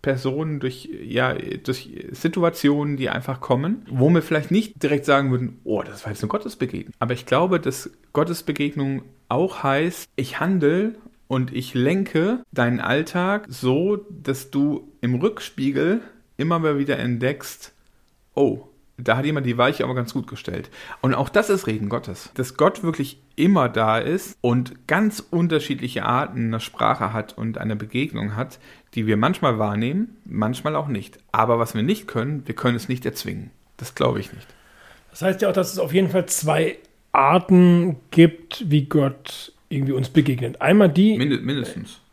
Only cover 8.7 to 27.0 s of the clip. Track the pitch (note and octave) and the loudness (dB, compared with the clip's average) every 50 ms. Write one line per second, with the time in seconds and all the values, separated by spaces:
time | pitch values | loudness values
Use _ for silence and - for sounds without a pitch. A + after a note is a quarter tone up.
8.7 | C#3+ D3 C#3 C#3 C#3 C3 - - - _ _ _ A#2 C3 F3+ F#3+ - - - C#3 | -2 -2 -2 -2 -2 -6 -8 -12 -20 _ _ _ 0 0 0 -2 -2 -2 -2 0
9.7 | C3+ C#3+ D#3 F3 F3 - - _ _ - B2+ B2+ - - D3+ F3 G3 F3+ D3+ C#3+ | 2 2 0 0 -4 -6 -16 _ _ -6 -6 -6 -4 -4 -2 0 2 4 4 4
10.7 | D#3+ F#3 G#3 A3+ A3 - - - _ _ _ _ C3 C3 B2+ B2+ - B2+ B2+ - | 2 2 0 -2 -4 -8 -20 -20 _ _ _ _ -2 -2 -2 -2 -4 -8 -8 -4
11.7 | - B2 B2 C#3 F3 G3 G3 - - D#3+ E3 G3+ B3 B3 - _ - C3 A#2+ A#2+ | -2 0 2 2 2 0 -2 0 0 0 2 2 0 -2 -6 _ -2 0 0 2
12.7 | B2 A#2+ - G2 B2 D3 D#3+ D#3+ - F3+ F3+ F#3 G3+ G#3+ G#3 - B2+ - B2+ B2+ | 0 -2 0 0 0 -2 -2 -2 -2 -2 0 0 -2 -4 -6 -10 -12 -2 0 0
13.7 | B2+ D3 F3 G3+ G#3 G3+ - - E3+ - - C#3 C3 C3 - - - C#3 C#3+ D3 | 2 2 2 0 -2 -2 -6 -14 -18 -10 -6 -6 -6 -6 -6 -4 -2 0 0 0
14.7 | D3 - - - _ _ - B2 B2 B2 D#3+ A3+ G#3+ - - - _ - C3+ C#3 | -2 -4 -8 -16 _ _ -2 -2 0 2 0 -2 -2 -4 -14 -14 _ -4 -2 0
15.7 | C#3 C#3 D3+ E3+ G3+ A#3 - - - _ _ _ _ - C#3 E3 E3+ E3 D#3+ D#3 | 0 2 2 2 0 0 -4 -10 -20 _ _ _ _ -4 -2 0 0 2 2 0
16.7 | D3 C#3 C#3 C#3+ C3+ C3 A#2 B2 B2 A#2 B2 C3 D3 - - - - - - - | 0 0 0 0 -2 -2 0 -2 -2 0 0 -2 -2 -4 -10 -16 -16 -16 -20 -20
17.7 | _ _ _ _ _ _ _ _ _ _ _ _ _ - C#3 A#2+ - - - - | _ _ _ _ _ _ _ _ _ _ _ _ _ 2 2 2 2 -2 -10 -20
18.7 | _ _ _ _ _ - B2+ A#2+ A2+ B2 C#3 D3+ D#3 D3 C3 B2 A#2 A#2+ A#2+ C3+ | _ _ _ _ _ -6 0 0 0 2 2 0 -2 0 0 -2 2 2 2 2
19.7 | C#3+ - B2 B2+ B2+ B2+ A#2 A#2 - C3 - - A2+ - - - - - E2+ - | 2 0 -2 -2 -2 -4 -4 -4 -6 -8 -8 -8 -12 -12 -10 -8 -8 -8 -10 -12
20.7 | - - - - - - - C3 C3 - C#3 - - G#3 G#3 G#3 G3 F#3+ - - | -18 -20 -18 -18 -10 -2 0 0 0 0 -2 2 2 2 4 4 0 0 0 -4
21.7 | A2 G#2+ G#2 G2+ A#2 A#2+ - - F#2 - - - _ - B2+ B2+ - - D3+ F#3+ | -4 -2 -2 -4 -4 -4 -6 -8 -14 -14 -16 -12 _ -6 -6 -6 0 2 2 2
22.7 | F#3+ - - E3 D#3+ - C#3+ C3 - _ _ _ _ - D3 F#3 G3+ E3+ C3 A#2+ | 2 0 -4 -4 -2 -2 -6 -8 -8 _ _ _ _ 2 4 4 6 6 4 2
23.7 | - A2 A2+ A2 A2 A2+ - - E3 F#3+ - - - _ - A#2+ A#2+ B2+ B2 C3 | 2 2 2 2 2 2 0 -2 -2 -4 -6 -10 -12 _ 0 2 2 2 0 -2
24.7 | - - _ - D3+ F#3 A3 G#3+ G#3+ - - _ - E3+ E3+ E3+ D#3+ D3+ D3+ - | -10 -16 _ 0 0 2 2 0 -2 -4 -10 _ 0 0 2 2 2 0 0 -2
25.7 | F3 - - B2+ - A2+ G2 G#2+ A#2+ C3 C#3+ - - B2+ A#2 A2+ A2+ A2+ - - | -6 -4 -6 -6 -6 -4 -2 0 0 0 0 -2 -4 -4 -4 -2 -4 -4 -6 -10
26.7 | - - A#2 A2 B2+ - | -4 0 2 2 2 0